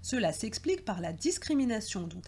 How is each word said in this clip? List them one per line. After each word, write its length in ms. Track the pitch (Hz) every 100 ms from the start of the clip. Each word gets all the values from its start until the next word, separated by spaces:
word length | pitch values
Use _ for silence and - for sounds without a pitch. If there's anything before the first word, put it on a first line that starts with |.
Cela 300 | - 254 185
s'explique 520 | - 220 - - 370 -
par 160 | 185
la 120 | 175
discrimination 920 | 165 294 - - 294 262 220 214 196 170
dont 160 | 175